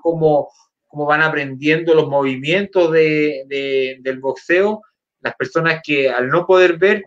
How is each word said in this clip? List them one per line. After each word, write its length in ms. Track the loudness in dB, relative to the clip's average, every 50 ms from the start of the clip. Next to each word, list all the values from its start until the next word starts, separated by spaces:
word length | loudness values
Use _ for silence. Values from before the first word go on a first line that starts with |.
| -4
cómo, 480 | -4 -2 0 2 2 2 2 0 -4 -10 _ _ _ _ _ _
cómo 180 | _ -10 -6 -2
van 180 | -2 0 0 0
aprendiendo 720 | 0 -2 -4 -6 -6 -8 -4 0 0 0 2 2 2 4
los 160 | 4 2 2
movimientos 800 | 0 -2 0 -2 -4 -4 -4 -2 -2 -2 -2 -2 0 0 0 2 2
de, 520 | 2 2 2 2 0 0 -2 -2 -6 -8
de, 520 | -8 -8 -6 -4 -2 -2 -2 -2 -2 -6 -8
del 200 | -8 -8 -8 -4
boxeo, 600 | -6 -6 -6 -6 -2 0 0 2 2 0 -2 -6 -10 _ _ _ _ _ _ _
las 140 | -10 -10 -8
personas 460 | -6 -8 -4 -2 -2 0 0 -2 -2 -4
que 260 | -2 0 0 0 0
al 200 | 0 -2 -2 0
no 180 | 0 0 2
poder 320 | 4 4 6 4 4 4 2
ver 240 | 2 0 0 0 -2